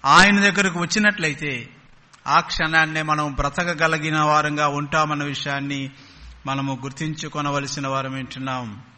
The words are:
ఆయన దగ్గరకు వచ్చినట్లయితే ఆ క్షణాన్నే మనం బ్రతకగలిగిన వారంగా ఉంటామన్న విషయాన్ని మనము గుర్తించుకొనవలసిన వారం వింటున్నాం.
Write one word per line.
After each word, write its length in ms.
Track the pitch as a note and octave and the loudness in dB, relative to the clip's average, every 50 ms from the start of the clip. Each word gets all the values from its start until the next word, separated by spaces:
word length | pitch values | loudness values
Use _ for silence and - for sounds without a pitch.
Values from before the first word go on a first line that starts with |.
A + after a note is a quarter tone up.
| - | 4
ఆయన 360 | C3+ D3 E3+ F#3+ G3+ G3+ G3+ | 6 8 8 8 8 8 6
దగ్గరకు 400 | G3+ G3+ F#3 G3+ G3 F#3+ E3 E3+ | 4 4 4 2 0 0 0 -2
వచ్చినట్లయితే 880 | F3 E3+ - A3 G#3 G#3 G3 F3+ E3+ D#3 C#3+ C3+ D#3 D3 C3 A#2+ A2+ - - - _ - - - _ _ _ - - | -4 -2 0 2 2 2 2 2 -2 -2 -2 -2 -6 -6 -6 -6 -8 -12 -20 -20 _ -20 -20 -20 _ _ _ -12 -2
ఆ 140 | C3 C#3+ E3 | 2 2 2
క్షణాన్నే 600 | E3+ - - - E3+ D#3 D#3+ D#3+ D#3+ D#3 D#3 D#3 D#3 | 2 2 -2 -2 -2 2 4 4 2 2 0 -4 0
మనం 300 | D#3 D3+ D3+ D3+ D3 C3+ | 0 0 0 0 -4 -2
బ్రతకగలిగిన 880 | B2+ C#3 C#3+ D3 - F3 F3 E3+ D3+ E3 D#3+ D#3+ D#3+ D3+ D#3 D#3 D#3 | -2 -4 -2 -2 -2 -4 -2 0 2 2 2 2 0 -2 -2 0 0
వారంగా 480 | D3+ D3+ D3+ D3+ D3 D3+ D3+ D3 D3+ D3 | 2 4 4 2 2 0 0 0 0 0
ఉంటామన్న 560 | C#3+ C#3+ D3 C#3+ - D#3+ D#3 D3+ D3+ D3 C#3+ | 0 -2 -6 -2 0 0 0 0 -2 -4 -4
విషయాన్ని 680 | D3 C#3 - - D3 C#3 C#3 C#3 C#3 C#3 C#3 C3+ C3+ - - - - - - - - - - - | -6 -6 -6 -6 -6 -4 -4 -4 -6 -6 -6 -8 -8 -12 -16 -20 -20 -20 -20 -20 -20 -20 -14 -8
మనము 320 | C#3 C3+ C#3 C#3 C#3 C3+ A#2+ B2+ | -6 -4 -4 -4 -4 -4 -6 -8
గుర్తించుకొనవలసిన 1040 | C3+ C3 - D#3+ D#3 D#3 D3+ E3 D3+ C#3 D3 D3 C#3+ C#3+ C#3+ C#3 C3+ C#3 D3 C#3 | -12 -10 -8 -6 -6 -6 -6 -10 -10 -6 -4 -4 -2 -2 -2 -4 -4 -8 -6 -4
వారం 260 | C3+ C3+ C3+ C3 C3 C3 | -4 -4 -4 -4 -4 -6
వింటున్నాం. 680 | C3 C3 A#2+ - C3 C3 C3 B2+ B2+ B2 A2 G#2 G#2 - - - | -8 -10 -10 -10 -10 -8 -6 -6 -6 -8 -10 -12 -14 -16 -20 -20